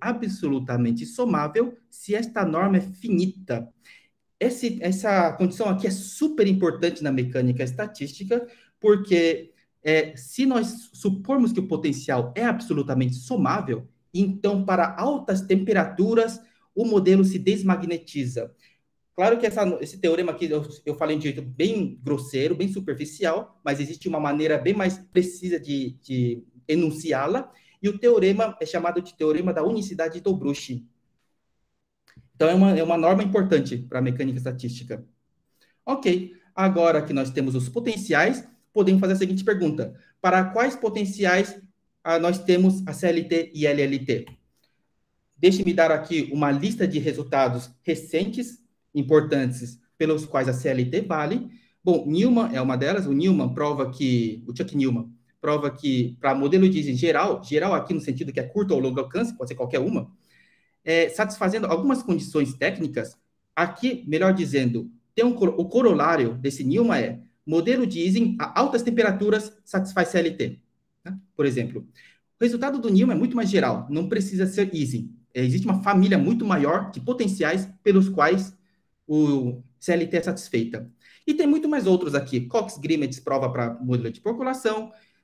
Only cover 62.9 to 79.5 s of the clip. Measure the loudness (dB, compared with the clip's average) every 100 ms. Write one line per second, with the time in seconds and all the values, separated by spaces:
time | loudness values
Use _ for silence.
62.9 | -6 -8 -14 _ _ _ -2 -2 -2 -4
63.9 | -4 -4 2 2 2 0 0 0 -2 -6
64.9 | -16 _ 0 2 2 0 0 0 4 4
65.9 | 4 4 2 0 -2 -6 -2 0 2 4
66.9 | 2 -2 -6 -16 _ -2 0 2 2 0
67.9 | 0 0 2 2 0 -2 0 2 0 0
68.9 | 2 2 2 2 2 0 -14 -6 -4 0
69.9 | 0 2 2 2 0 -6 -6 _ _ _
70.9 | _ -14 -14 -10 -2 0 0 -4 -8 -14
71.9 | _ -20 _ _ _ 0 0 -2 -2 2
72.9 | 4 4 2 0 0 2 2 2 -2 -4
73.9 | -4 -2 -2 -2 -2 0 0 -2 -2 -2
74.9 | -4 -8 -14 _ -2 0 2 0 0 2
75.9 | 4 4 4 2 0 0 2 2 0 -4
76.9 | -6 -6 -2 -2 0 -2 -2 -6 0 4
77.9 | 6 4 4 4 2 -2 -12 _ _ _
78.9 | _ -2 2 4 2 -2